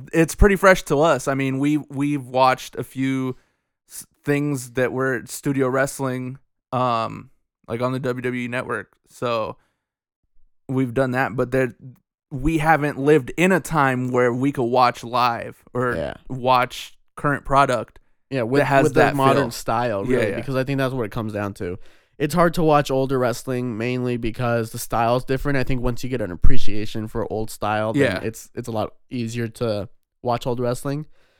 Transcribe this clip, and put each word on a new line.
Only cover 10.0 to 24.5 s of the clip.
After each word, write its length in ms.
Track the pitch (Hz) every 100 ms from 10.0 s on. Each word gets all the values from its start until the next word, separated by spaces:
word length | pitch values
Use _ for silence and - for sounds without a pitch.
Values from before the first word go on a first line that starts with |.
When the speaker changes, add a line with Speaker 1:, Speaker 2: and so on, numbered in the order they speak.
| _ _ _ - - _ -
Speaker 1:
we've 260 | 131 131
done 180 | 117 135
that, 240 | 127 131 120
but 140 | 123
there, 220 | 131 127 - 131 123 _ _ _
we 280 | 135 151 160
haven't 420 | 156 156 147 -
lived 320 | 139 151 123 -
in 160 | 180
a 80 | 180
time 500 | - 156 135 127 127
where 220 | 123 123
we 180 | 123 139
could 120 | 143 120
watch 360 | 123 123 120
live 600 | 120 120 120 117 92 - _
or 220 | 123 123 85
Speaker 2:
Yeah. 180 | 73 - -
Speaker 1:
watch 720 | 131 123 127 123 - - - _ -
current 300 | 151 139 -
product 540 | 139 139 120 101 - _ _ _
Speaker 2:
Yeah, 120 | 131
with, 180 | 117 139
Speaker 1:
that 60 | 131
has 180 | 139
Speaker 2:
with 100 | 156 131
the 40 |
Speaker 1:
that 160 | 120 139
Speaker 2:
modern 280 | 135 135
Speaker 1:
feel. 80 | 127
Speaker 2:
style, 540 | - - 117 120 101 104
Speaker 1:
Yeah, 120 | 135
Speaker 2:
really, 120 | 107
Speaker 1:
yeah. 40 | -
Speaker 2:
because 220 | - 131
I 80 | 131
think 120 | 139
that's 160 | 131
what 120 | 131 107
it 60 |
comes 200 | 123 107
down 220 | 104 101 98
to. 240 | 92 92 - - _ -
It's 160 | 147
hard 220 | 170 175 175
to 80 |
watch 260 | 156 147 143
older 300 | 135 135 131
wrestling 580 | 127 131 - 123 123 107
mainly 400 | 117 127 123 123
because 540 | 117 104 123